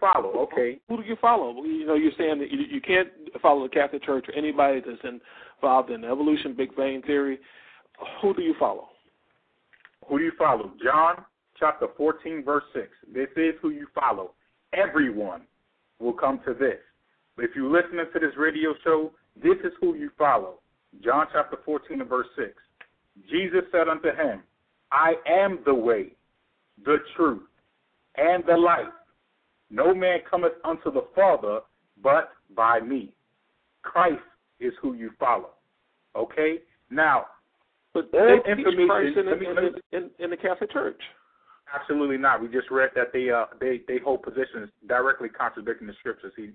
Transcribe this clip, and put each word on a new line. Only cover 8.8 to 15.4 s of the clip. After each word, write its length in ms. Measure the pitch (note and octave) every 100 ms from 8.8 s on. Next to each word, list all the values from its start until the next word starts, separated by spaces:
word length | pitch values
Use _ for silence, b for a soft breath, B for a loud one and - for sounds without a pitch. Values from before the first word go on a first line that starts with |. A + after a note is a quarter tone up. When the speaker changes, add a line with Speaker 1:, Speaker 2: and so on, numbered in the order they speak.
| - _ _ _ _ _ _ _ _ _ _ _ -
Speaker 1:
Who 100 | C#3+
do 60 |
you 80 | E3 -
follow? 340 | D#3 A#2 F#2+ F#2
John 420 | A#2+ D3+ E3 F3 - _ _ -
chapter 260 | D#3 D3+ A2+ -
fourteen, 460 | D#3 D#3 D#3+ D#3+
verse 220 | C#3 D3 -
six. 160 | C3 F#2+ _ -
This 160 | B2 C#3 E3
is 180 | E3 D#3+
who 100 | D#3
you 160 | D3 D3
follow. 380 | - A#2+ G2+ F#2 _ _ _ _
Everyone 680 | E3+ D3+ D3+ C3 G#2 G2 E2+